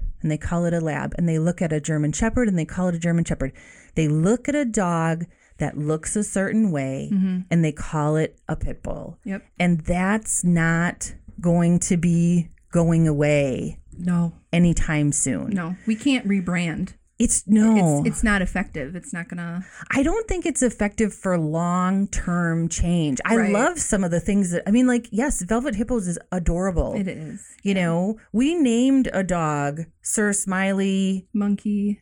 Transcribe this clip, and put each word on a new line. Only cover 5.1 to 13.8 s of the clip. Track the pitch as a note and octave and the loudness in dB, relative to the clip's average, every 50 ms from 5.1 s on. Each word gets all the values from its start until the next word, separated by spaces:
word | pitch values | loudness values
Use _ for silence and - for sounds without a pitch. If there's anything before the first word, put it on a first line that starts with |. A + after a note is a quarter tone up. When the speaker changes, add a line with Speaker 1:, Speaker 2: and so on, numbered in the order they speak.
| D#3+ E3 E3+ - - _ _ _ _ - | -2 -4 -6 -10 -12 _ _ _ _ -6
Speaker 1:
that | D#3 C#3+ - | -6 -4 -4
looks | C#3 D3 D3+ D#3 D#3+ D#3+ - - | -4 -2 -2 -2 -4 -4 -4 -4
a | G#3+ G#3 | -4 -4
certain | - - G3+ F#3+ - - A3 A3 G3 | -2 -2 -2 -2 0 0 0 2 2
way | D#3 C#3 C3+ C3+ C3+ C#3 C#3+ D3 | 0 -2 -2 -4 -4 -6 -4 -2
Speaker 2:
Mm-hmm. | G#3 F#3+ F#3+ F#3+ F#3 F3+ F#3 - | 0 0 0 0 -2 -4 -2 0
Speaker 1:
and | E3 E3+ D#3+ | 2 2 2
they | D#3 | 2
call | D3+ - - - E3 D3+ D3 D3+ D#3 | 0 -4 -8 -6 -4 -2 0 0 2
it | D#3 D#3 - - _ _ - | 0 0 -2 -6 _ _ -8
a | D#3 | -6
pit | - - - - - | -4 -4 -6 -6 -8
bull. | - - - - - - E3 - _ | -8 -10 -10 -10 -10 -14 -16 -14 _
Speaker 2:
Yep. | G3 F#3+ G3 - _ _ - | -10 -10 -10 -10 _ _ -2
Speaker 1:
And | F3+ F3 E3+ D#3 | 0 2 2 0
that's | D#3 - F3 F3+ F#3 F#3+ G#3+ A3 A3 - - - - | 0 -2 -2 0 0 0 0 -2 -2 -4 -4 -2 0
not | F3 F3 E3+ E3 E3 E3 E3 E3+ F3 - - - - - - - - - - | 2 2 2 2 2 2 2 0 -2 -4 -6 -10 -12 -12 -16 -20 -18 -14 -4
going | E3 F3 E3+ F3 E3+ E3+ F3 F3 | 0 2 2 4 4 4 4 2
to | - - G3 | 2 2 0
be | E3+ D#3 F3 E3+ E3+ E3+ E3+ F3 F3 E3 - - - _ _ | 2 2 2 4 4 4 4 4 2 0 -2 -8 -20 _ _
going | - F3 E3 E3 E3 E3 E3 D#3 | 0 2 4 4 4 4 4 4
away | D3 C#3+ D3 D3 D3 D3 C#3+ C3+ B2 - - - - - | 4 2 4 4 4 4 4 2 0 -2 -4 -6 -8 -12